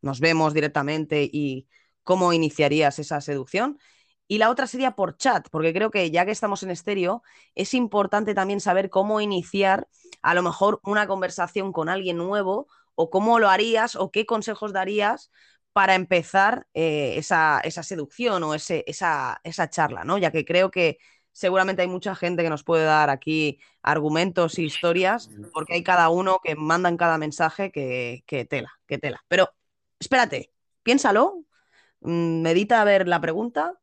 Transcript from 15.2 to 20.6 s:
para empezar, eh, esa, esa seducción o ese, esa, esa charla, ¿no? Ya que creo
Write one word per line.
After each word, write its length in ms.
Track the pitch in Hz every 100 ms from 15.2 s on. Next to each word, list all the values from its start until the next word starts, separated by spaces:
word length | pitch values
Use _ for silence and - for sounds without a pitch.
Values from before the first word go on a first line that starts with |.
| - _ _ _ _
para 220 | - 190
empezar, 720 | 185 175 180 165 190 196 240 -
eh, 400 | - 160 151 139 131
esa, 440 | 151 170 156 143
esa 240 | - 160
seducción 580 | 156 175 143 - 240 190
o 120 | 156
ese, 280 | 151 - 160 -
esa, 520 | 156 180 147 131 -
esa 260 | - 165 165
charla, 320 | - 151 98
¿no? 140 | 98 196
Ya 140 | 170
que 120 | 160
creo 260 | - 170